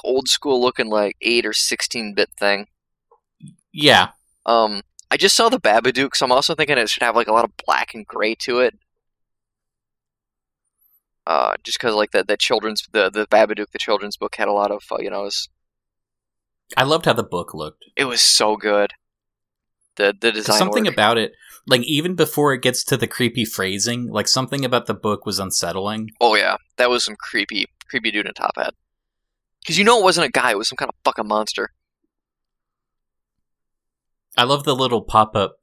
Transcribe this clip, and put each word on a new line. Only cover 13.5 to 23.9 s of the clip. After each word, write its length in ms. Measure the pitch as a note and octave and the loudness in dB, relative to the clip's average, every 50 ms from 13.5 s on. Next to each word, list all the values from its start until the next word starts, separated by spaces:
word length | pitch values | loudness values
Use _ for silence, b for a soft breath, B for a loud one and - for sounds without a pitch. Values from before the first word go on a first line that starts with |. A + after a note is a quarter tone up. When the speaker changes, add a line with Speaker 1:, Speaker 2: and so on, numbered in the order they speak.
| G#2+ G2+ G#2 - | 2 -4 -6 -8
Speaker 1:
the 80 | - A2+ | -8 -8
children's 380 | - - G#2+ G2 G2 G#2 G2+ - | -2 -2 -2 -2 -2 -6 -8 -8
book 180 | - G#2 - | -8 -8 -4
had 120 | - A2 G2+ | -4 -2 0
a 60 | G2+ | 0
lot 180 | G2+ G2+ G2+ | 0 0 0
of, 120 | G2+ G2+ - - | -2 -6 -8 -8
uh, 60 | A2 - | -8 -8
you 100 | - G2+ | -6 -8
know, 120 | G2 G2 | -8 -8
it 40 | G2+ | -8
was 240 | G2+ - - - - _ _ _ _ _ _ _ _ _ _ _ _ _ _ _ _ _ _ _ _ _ _ _ _ - | -6 -8 -8 -10 -10 _ _ _ _ _ _ _ _ _ _ _ _ _ _ _ _ _ _ _ _ _ _ _ _ -2
Speaker 2:
I 80 | A#2 C3 | 0 2
loved 220 | C#3 D#3 E3 - | 2 2 0 2
how 80 | D#3+ A#2+ | 0 0
the 100 | A#2 A2+ | 0 -2
book 300 | - - F2+ E2+ - - | -4 -6 -8 -8 -8 -10
looked. 320 | D#2 D#2+ - - _ _ _ _ | -12 -12 -12 -14 _ _ _ _
Speaker 1:
it 100 | - - | -4 -4
was 160 | B2+ A#2+ A2 | -2 0 2
so 340 | - - - - A2+ G#2+ G#2+ G#2 | 2 4 4 4 2 2 0 0
good. 340 | G#2 G#2+ G#2 G#2 G2+ G2+ - _ _ _ _ _ _ _ _ _ _ _ _ _ _ _ _ _ _ _ _ - | 0 0 2 2 2 0 -4 _ _ _ _ _ _ _ _ _ _ _ _ _ _ _ _ _ _ _ _ 0
The, 180 | G#2 G2+ G#2 G2 | 0 0 0 2
the 120 | - A#2 | -2 -2
Speaker 2:
'Cause 140 | G#2+ G#2+ G#2 | -2 0 0
Speaker 1:
design 120 | A#2+ G#2 - | 0 2 2
Speaker 2:
something 280 | F#3 F#3+ G#2 A#2+ G#3+ | 2 0 0 0 0
Speaker 1:
work. 80 | F3+ C#3+ | 0 0
Speaker 2:
about 240 | - G#2+ G#2+ A#2 - | 2 2 2 2 2
it, 160 | A2 - b b b b b b b - | 0 -2 b b b b b b b 0
like, 140 | C3 B2 A#2+ | 0 0 2
even 320 | C3+ D#3 C#3 D#3+ F#3 F#3 | 0 -2 -2 -2 -2 0
before 380 | E3+ D#3 - - D3+ D3 C#3+ C3+ | 0 0 0 0 0 0 0 0
it 80 | B2 | 0
gets 220 | - B2+ B2 - - | 0 -2 -2 -2 -2
to 100 | - C#3 B2 | -4 -2 -2
the 100 | A#2 A2+ | -2 -6
creepy 360 | - - C3 A2+ - B2+ G#2+ | -2 -2 -2 -2 0 -2 -4
phrasing, 600 | G#2 - - G2 F#2+ F#2+ G2 F#2+ A#2 | -4 -4 -4 -4 -4 -4 -4 -4 -4